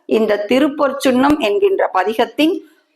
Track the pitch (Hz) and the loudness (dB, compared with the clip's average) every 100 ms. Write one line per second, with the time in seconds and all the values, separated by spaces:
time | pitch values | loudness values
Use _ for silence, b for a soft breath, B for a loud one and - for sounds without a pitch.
0 | - 226 220 208 208 247 302 302 277 262 | -4 0 0 -2 0 2 2 0 -4 0
1 | 269 247 277 302 214 202 196 190 185 185 | 0 2 2 2 0 0 0 0 0 -2
2 | 196 233 226 - 311 392 B B B | -2 -2 -4 0 -2 -2 B B B